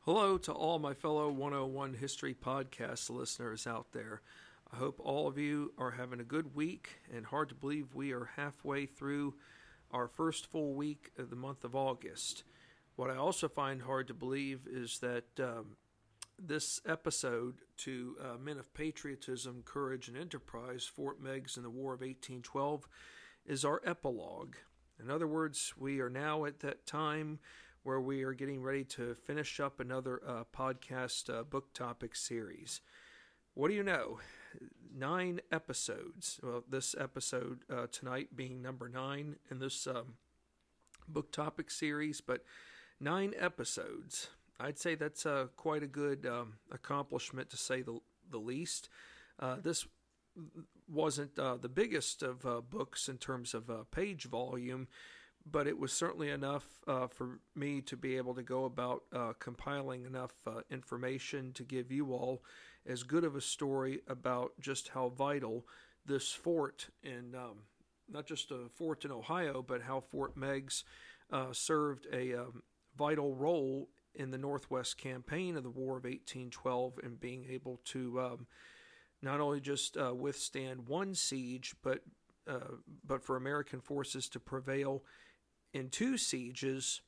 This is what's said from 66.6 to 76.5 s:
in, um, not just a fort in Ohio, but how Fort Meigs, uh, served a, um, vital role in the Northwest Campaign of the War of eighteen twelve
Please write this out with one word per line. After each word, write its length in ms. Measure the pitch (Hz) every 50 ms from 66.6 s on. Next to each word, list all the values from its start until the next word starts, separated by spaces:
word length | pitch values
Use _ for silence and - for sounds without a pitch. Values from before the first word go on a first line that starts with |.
| 143 - - - - - - _
in, 320 | - 143 127 120 123 123 123
um, 260 | 127 127 120 104 104 104 101 _ _ _ _ _ _ _ -
not 160 | 220 147 147
just 260 | - 160 143 - -
a 160 | 143 127 123 123 -
fort 300 | - 170 160 156 - -
in 60 | 147
Ohio, 500 | 135 120 - - 160 180 175 151 139 131 127
but 180 | 120 131 123 117
how 180 | 123 135 135
Fort 340 | 131 - - 139 135 131 -
Meigs, 480 | 143 135 139 139 135 139 139 - - - - - - - - - - - _
uh, 220 | - 135 131 127 127
served 540 | - - - 160 151 147 147 139 127 - -
a, 220 | - 127 127 127 123
um, 280 | 120 120 120 120 120 - _ _ _ _ _ _ 131
vital 360 | 147 147 156 151 143 143 135
role 540 | 131 139 156 175 165 139 135 135 135 139 - - - _ _ _
in 160 | - 139 131
the 60 | 131 131
Northwest 600 | 135 139 143 143 - - 135 127 123 - - -
Campaign 580 | - 139 127 127 123 - 151 165 185 180 175
of 80 | 151 127
the 60 | 127
War 260 | 117 131 131 131 131
of 100 | 127 123
eighteen 440 | 123 131 - - - - 127 127
twelve 500 | 123